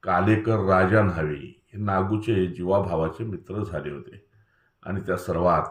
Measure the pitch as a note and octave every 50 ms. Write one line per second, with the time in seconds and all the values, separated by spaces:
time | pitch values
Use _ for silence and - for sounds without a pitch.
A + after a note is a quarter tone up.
0 | - G2 F#2 F2+ F#2+ G#2 A2 G#2 - A2+ A2+ G#2+ G2 F#2+ F#2+ F#2 F#2+ F#2 G#2 A2
1 | G2+ F#2+ F2 E2 D#2 D#2 D2 C#2+ C#2+ - - _ _ _ - G2+ G#2 G#2 G2 F#2+
2 | F#2 G2 G#2+ G#2 G#2 A#2 A2+ F#2+ F#2 F2 E2+ - F2+ F2+ F#2+ G2+ G2 F#2 E2+ D#2+
3 | D#2+ D#2+ - - A2+ A2+ G2 E2+ - - F#2+ G#2 G2+ D#2+ E2+ D2+ C#2+ D2 D2 C#2
4 | - - - G2 _ _ _ _ _ _ _ _ _ _ _ _ - - F#2+ G2
5 | - - F#2 F2 - - F2 E2+ E2+ F2+ E2+ D#2 D#2 -